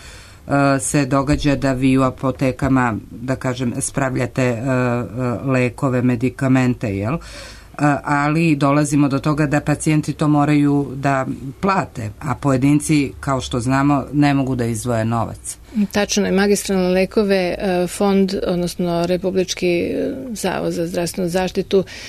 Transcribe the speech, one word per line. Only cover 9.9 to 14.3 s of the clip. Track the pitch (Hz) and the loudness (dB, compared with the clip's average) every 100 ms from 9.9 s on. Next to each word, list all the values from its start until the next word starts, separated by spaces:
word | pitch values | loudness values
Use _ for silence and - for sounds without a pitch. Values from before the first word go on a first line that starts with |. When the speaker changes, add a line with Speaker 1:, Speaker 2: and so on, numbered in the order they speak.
| 151 151 | 0 0
Speaker 1:
to | 139 151 | 0 2
moraju | 151 147 147 143 143 131 | 4 4 4 4 2 0
da | 135 139 135 131 127 135 - | -2 0 0 -2 -6 -10 -4
plate, | 202 226 120 - 110 - | 0 0 -2 -6 -10 -8
a | 156 | -8
pojedinci, | 123 143 127 139 147 - 151 127 - | -2 0 2 4 2 4 2 2 -4
kao | - 131 | -2 -2
što | - 127 | -2 -4
znamo, | 117 135 143 143 - | 0 2 2 2 0
ne | 147 143 | 2 4